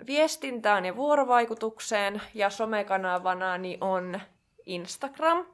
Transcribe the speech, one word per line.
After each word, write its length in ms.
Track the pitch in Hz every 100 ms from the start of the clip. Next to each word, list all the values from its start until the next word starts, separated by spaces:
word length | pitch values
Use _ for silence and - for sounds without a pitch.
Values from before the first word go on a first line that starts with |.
| 233
viestintään 800 | 285 311 - 269 240 214 202 180
ja 100 | 214
vuorovaikutukseen, 1300 | 294 294 254 247 233 226 220 220 - 214 202 208 -
ja 160 | 220 202
somekanavanani 1300 | - 220 214 202 196 185 180 185 180 185 180 185 -
on 400 | 190 185 180 180 - _ _ _ -
Instagram. 800 | 175 175 - 269 277 320 339 349